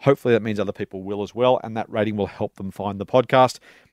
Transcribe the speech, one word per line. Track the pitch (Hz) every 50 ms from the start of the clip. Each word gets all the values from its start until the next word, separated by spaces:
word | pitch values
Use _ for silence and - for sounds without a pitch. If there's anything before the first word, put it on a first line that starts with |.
hopefully | - 139 139 - - 131 117
that | 113 101
means | 113 107 101
other | 101 95 101
people | - 104 - - 95 95
will | 95 104 101 104
as | 95 -
well, | 107 123 127 127 - -
and | 113 110
that | 113 104 -
rating | - 113 104 107 107
will | 107 98 92
help | - - 107 104 -
them | - 101 95
find | 92 - 98 101 101 98
the | 98
podcast. | - - 131 123 - - 131 127 123 - - _ - _ _ _ _